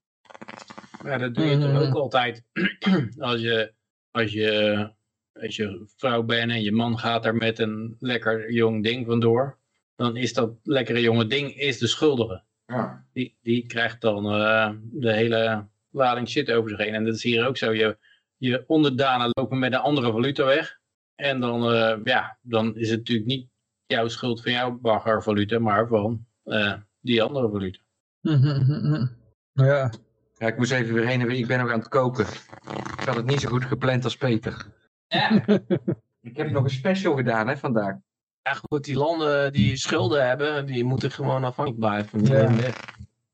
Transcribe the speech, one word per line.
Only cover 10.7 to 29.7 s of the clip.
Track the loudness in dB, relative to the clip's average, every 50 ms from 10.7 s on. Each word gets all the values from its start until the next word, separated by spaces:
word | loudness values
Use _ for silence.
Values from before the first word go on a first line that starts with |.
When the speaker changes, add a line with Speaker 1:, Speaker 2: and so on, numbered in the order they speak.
| 0 0 0 0 0 2
Speaker 1:
jonge | 2 4 4 2 2
ding | 0 0 -2 -4 -6 -6
is | -4 -4 -4 -2 -2
de | -2
schuldige. | -2 0 2 2 2 4 2 0 -2 -4 -10 -14 _ _ _ _
Speaker 3:
Ja. | -8 -6 -4 -4 -6 -8 -14 -20 _
Speaker 1:
Die, | _ -8 -8 -8 -10 _
die | _ -2 -2 -2 -2
krijgt | -4 -4 -2 -2 -2 -4 -2
dan, | -2 0 0 0 0 0
eh, | 0 2 2 4 4 4 2 0 -2 -8
de | -12 -12 -8 -2 0 0
hele | 2 2 2 2 2 2 2 0 0 -4 -6 -10 _ _ _ _
lading | -2 0 0 2 0 -2 -4 -4
shit | -4 -2 -2 0
over | 0 0 0 0
zich | -4 -4
heen. | -4 -2 -2
En | -2 -2
dat | -2 -2
is | -2
hier | 0 0 2 2 2
ook | 0 -2
zo. | -2 -2 0
Je, | 2 2 2 0 0 -4 _ _ _ _ _ _ _
je | _ -2 -2 -2 -2 0
onderdanen | 2 2 4 4 4 2 2 2 2 2 2 0 0
lopen | 0 -2 -2 -2 -2 -2
met | 0 0
een | 0 0
andere | 0 0 0 2 2 2
valuta | 2 2 0 0 0 2 2
weg. | 4 2 2 0 -4 -10 -20 _ _ _ _ _ _ _
En | -6 -4 -2 -2 -2
dan, | -2 -2 -2 0 2 2
eh, | 4 4 4 2 0 0 0
ja, | 0 0 0 0 -4 -10 -18
dan | _ -2 0 0 0 0 -2
is | -2 -2 -2
het | -2 -2
natuurlijk | -2 -2 -2 -2 -2 -2
niet | -4 -4 -6 -12 _ _ _ _ _ _ _
jouw | -2 -2 0 0 -2
schuld | -4 -4 -4 -4 -4 -4
van | -2 -2
jouw | -2 0 -2 -4 -4 -2
baggervaluta, | 0 0 0 2 2 0 0 2 0 0 0 0 2 0 0 0
maar | 2 2 2 2 2 2
van, | 2 2 2 0 -2 -6 -8 -14 _ _ _
eh, | -4 -2 0 0 0 -2 -6 -10 _ _ _
die | -2 0 2 2
andere | 2 2 0 0 -2 0
valuta. | 0 -2 -4 -6 -8 -10 _ _ _ _ _ _ _ _
Speaker 2:
Mhm, | 0 2 4 4 4 4 4 2
mhm, | 2 2 2 2 0 0
mhm. | 0 0 -2 -4 -6 -10 _ _ _ _ _ _
Ja. | _ 4 4 4